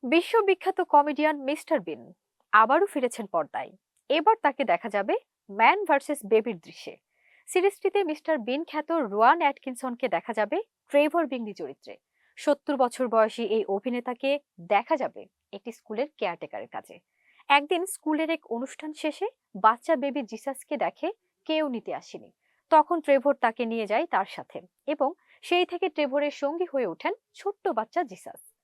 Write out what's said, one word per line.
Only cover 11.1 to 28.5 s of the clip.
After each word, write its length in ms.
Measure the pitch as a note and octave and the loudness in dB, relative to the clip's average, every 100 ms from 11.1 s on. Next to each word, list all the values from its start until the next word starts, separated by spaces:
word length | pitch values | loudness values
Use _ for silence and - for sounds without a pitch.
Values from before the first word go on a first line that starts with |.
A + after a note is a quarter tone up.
| E4+ D4+ | 2 -2
বিংলি 260 | B3+ A3 | -4 -8
চরিত্রে। 400 | G3 D3+ C#3 - - _ _ _ - | -10 -12 -14 -20 -20 _ _ _ -8
সত্তর 380 | - C#4+ - C#4 | -2 -2 -2 0
বছর 280 | B3+ - B3+ | 0 0 0
বয়সী 360 | A3+ A3 - A3+ A3 | 4 2 0 -2 -2
এই 80 | - G3 | 0 -4
অভিনেতাকে 540 | B3+ B3 A#3+ B3 C4+ C#4+ _ _ E3+ | -2 -6 -6 -6 -2 -2 _ _ 0
দেখা 260 | G3+ A#3+ D#4+ | 0 2 -2
যাবে 260 | A3 - - _ _ | -2 -8 -20 _ _
একটি 180 | G3 A#3+ | -16 -14
স্কুলের 360 | A3+ _ G#3+ D4 _ | -16 _ -6 -6 _
কেয়ারটেকারের 540 | G3 E3+ D3 G#2 G#2+ G3 | -6 -6 -10 -12 -12 -14
কাজে। 200 | - F#3+ _ _ _ _ _ | -16 -20 _ _ _ _ _
একদিন 320 | C#4+ D4 F4 F#4+ | 2 4 -2 -2
স্কুলের 440 | - D#4 D4+ D#4+ | -6 -2 0 0
এক 120 | D#4+ - A#3 | -2 -4 -6
অনুষ্ঠান 360 | C4 - D#4 | -6 -10 -12
শেষে 340 | D4+ D#4 D4 G#4 _ _ G3 | -6 -6 -4 -6 _ _ 2
বাচ্চা 380 | G#3+ A#3+ - D#4+ | 2 2 0 0
বেবি 260 | C#4 C4+ | 0 -4
জিসাসকে 520 | A3+ A3 - C4 - C#4+ | -6 -8 -10 -10 -8 -4
দেখে 300 | F3+ - E4 A4+ _ _ - | -4 -4 -8 -8 _ _ -4
কেউ 160 | D#4 D4+ | -2 -2
নিতে 220 | A#3+ G#3 | -4 -8
আসেনি। 360 | C#3+ - - G#3+ _ _ _ _ | -10 -10 -18 -18 _ _ _ _
তখন 260 | D#4 D4+ F4 D4 | 4 4 -2 2
ট্রেভর 280 | C#4 C4+ C#4 A#3+ | 2 4 2 0
তাকে 180 | A3+ A#3 | 0 -4
নিয়ে 240 | A3+ G#3 | -2 0
যায় 140 | G#3+ E4+ | -2 0
তার 200 | G3+ F#3+ - | -2 -2 -8
সাথে 240 | - - F3+ _ - | -14 -16 -18 _ -6
এবং 220 | D4+ C#4 - _ _ | -2 -2 -4 _ _
সেই 220 | - F4 F4+ | 0 0 0
থেকে 220 | F4 F#4 | -2 -4
ট্রেভরের 440 | - D4 C#4 C#4+ - | -2 -2 0 -2 -2
সঙ্গী 260 | C#4 E4 F4 | -6 -4 -4
হয়ে 180 | C4+ A3 | -2 -4
ওঠেন 200 | E3 D4+ G#4 _ - | -4 -6 -6 _ -10
ছোট্ট 280 | G4 G4 G4 A#3 | -8 -6 -4 -4
বাচ্চা 260 | A3 - | -4 -4
জিসাস। 380 | E4 F#3 - - _ | -4 -8 -18 -20 _